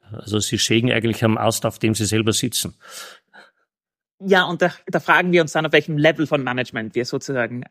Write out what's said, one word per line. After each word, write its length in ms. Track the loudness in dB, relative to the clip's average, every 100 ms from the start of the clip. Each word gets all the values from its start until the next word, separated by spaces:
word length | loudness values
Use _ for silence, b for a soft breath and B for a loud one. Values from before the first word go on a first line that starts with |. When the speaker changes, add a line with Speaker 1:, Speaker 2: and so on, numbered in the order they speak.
| -18
Speaker 1:
Also 260 | -16 -6 -4
sie 200 | -2 -2
sägen 340 | 0 2 2
eigentlich 320 | 0 0 0
am 120 | 0 2
Ast, 300 | 0 -2 -4
auf 120 | -2
dem 160 | -2
sie 100 | 0
selber 280 | 0 2 4
sitzen. 440 | 2 -2 -4 -8 -10 B B B B B b b b b _ _ _ _ _
Speaker 2:
Ja, 240 | 2 2
und 160 | 2 0
da, 120 | 0 -2 -6
da 140 | -4
fragen 320 | 2 2 4
wir 80 | 2
uns 120 | 2
dann, 120 | 0
auf 80 | 2
welchem 240 | 2 0 2
Level 300 | 2 2 0
von 180 | -2
Management 500 | -2 -4 -4 -6 -6
wir 120 | -4 -4
sozusagen, 580 | -6 -4 -4 -4 -6 -2